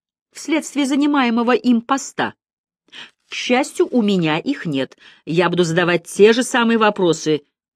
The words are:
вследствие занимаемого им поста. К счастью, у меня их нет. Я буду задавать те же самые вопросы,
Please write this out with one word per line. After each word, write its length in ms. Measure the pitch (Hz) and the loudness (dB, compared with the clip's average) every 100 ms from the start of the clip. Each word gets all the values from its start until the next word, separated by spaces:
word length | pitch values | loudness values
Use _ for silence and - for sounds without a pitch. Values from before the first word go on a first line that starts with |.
| _ _ _ | _ _ _
вследствие 540 | - - 302 - 277 | -16 -4 -4 -4 -4
занимаемого 680 | 269 277 294 294 240 233 233 | -2 0 0 0 0 0 2
им 280 | 247 247 233 | 0 2 0
поста. 540 | - 277 - - 113 - _ _ _ _ _ - - _ _ | 0 -4 -4 -8 -8 -8 _ _ _ _ _ -20 -20 _ _
К 40 | |
счастью, 520 | - - 247 381 - 349 | -10 -2 0 0 -2 -2
у 100 | 247 | 0
меня 360 | 208 190 160 156 | 0 0 0 -2
их 280 | - 285 175 | -4 -6 -4
нет. 320 | 135 131 - - - | -4 -6 -8 -20 -18
Я 240 | - 165 175 | -4 0 0
буду 120 | 170 | 0
задавать 420 | 170 165 175 170 | 0 0 0 0
те 280 | - - 208 | -2 4 6
же 100 | 226 | 6
самые 360 | 247 254 226 226 | 0 0 2 2
вопросы, 640 | 214 208 175 156 156 147 - _ _ | 2 2 0 0 -2 -4 -4 _ _